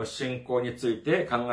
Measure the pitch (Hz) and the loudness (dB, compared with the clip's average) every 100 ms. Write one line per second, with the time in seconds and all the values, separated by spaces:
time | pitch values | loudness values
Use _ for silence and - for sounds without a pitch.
0 | 107 - 127 123 - 123 123 117 123 107 | -6 -4 -4 -4 0 0 0 0 0 0
1 | 147 175 - 120 120 | 2 2 2 0 2